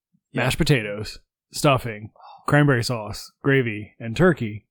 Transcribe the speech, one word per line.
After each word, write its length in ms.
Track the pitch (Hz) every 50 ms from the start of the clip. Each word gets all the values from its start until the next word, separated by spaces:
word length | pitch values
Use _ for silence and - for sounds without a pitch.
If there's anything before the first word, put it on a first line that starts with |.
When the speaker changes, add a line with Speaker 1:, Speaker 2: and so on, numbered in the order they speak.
| _ _ _ _ _ _
Speaker 1:
Yeah. 140 | - - -
Speaker 2:
mashed 140 | - - -
potatoes, 600 | 170 - 151 123 104 104 101 107 104 - - - _ _ _ _ _ _ -
stuffing, 580 | - - 151 135 123 - 120 107 104 110 104 _ _ - - - - _
cranberry 380 | - 147 147 147 143 135 117 113
sauce, 480 | - 127 113 104 101 95 - - - _ _ -
gravy, 520 | 139 135 135 123 117 104 104 101 - _ -
and 160 | 117 113 110
turkey, 500 | - 170 185 156 - 123 107 107 104 - _